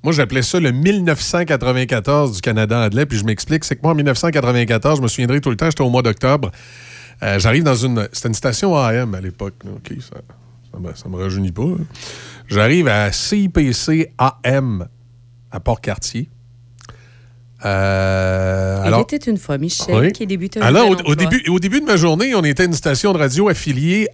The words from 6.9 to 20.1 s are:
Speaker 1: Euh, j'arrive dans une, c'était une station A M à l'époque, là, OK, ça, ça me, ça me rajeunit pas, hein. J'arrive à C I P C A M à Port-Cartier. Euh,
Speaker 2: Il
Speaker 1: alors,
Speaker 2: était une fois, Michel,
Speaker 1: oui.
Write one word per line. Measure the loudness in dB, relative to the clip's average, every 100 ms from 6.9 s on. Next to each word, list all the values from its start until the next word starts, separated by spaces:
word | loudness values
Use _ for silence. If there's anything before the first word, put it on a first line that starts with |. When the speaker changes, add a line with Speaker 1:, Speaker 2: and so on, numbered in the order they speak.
| -20 -20 -8
Speaker 1:
Euh, | -2 0
j'arrive | 2 4
dans | 2 2
une, | 0 -2 -4
c'était | -6 -4
une |
station | -2 -2 0 0 2
A | 2
M | 0 -2 -6
à |
l'époque, | -8 -10 -12 -12 -16
là, | -16
OK, | -12 -14
ça, | -14 -20 -20 -20 -20 -20 -20
ça | -14
me, | -12 -12
ça | -10
me | -6
rajeunit | -4 -2 -4
pas, | -2
hein. | -2 -2 -8 -12 -16 -16 -18 -20 -4
J'arrive | 2 4 4 4
à | 2 0
C | -2 -2 0
I | 2
P | 2 2
C | 0 0 0 0 0
A | 0 0 0
M | 0 0 -4 -8 _ -20 -20 -20 -20 -14
à | -6
Port-Cartier. | -4 -4 -4 -6 -6 -8 -10 -14 -20 -20 -20 -20 -20 -20 -20 -20 -20 -20 -20 -10 -4
Euh, | 0 0 2 0 0 0 0 0 0 0 0
Speaker 2:
Il | 2
Speaker 1:
alors, | 2
Speaker 2:
était | 0 -4 -2
une | -4
fois, | -4 -4
Michel, | -4 -4 0
Speaker 1:
oui. | 2 2